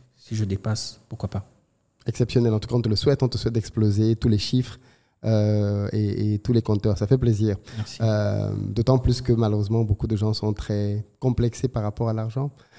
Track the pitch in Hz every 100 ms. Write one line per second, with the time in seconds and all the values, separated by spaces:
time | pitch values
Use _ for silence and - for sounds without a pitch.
0 | _ _ - 110 101 98 110 107 - -
1 | _ - 104 101 - _ _ _ _ _
2 | - - 120 127 117 107 - 123 110 101
3 | 143 139 127 110 - 117 - - 107 101
4 | 110 113 123 104 - 127 123 - - _
5 | _ _ 110 110 107 104 104 101 101 107
6 | 104 101 104 104 - 117 110 104 110 95
7 | 104 131 120 104 110 98 - 113 107 -
8 | 113 107 104 101 101 101 101 104 120 127
9 | 123 123 - 117 110 104 101 113 107 101
10 | 110 107 107 107 107 107 - 104 101 104
11 | - _ 131 120 117 - - 117 104 -
12 | 113 110 110 135 143 - _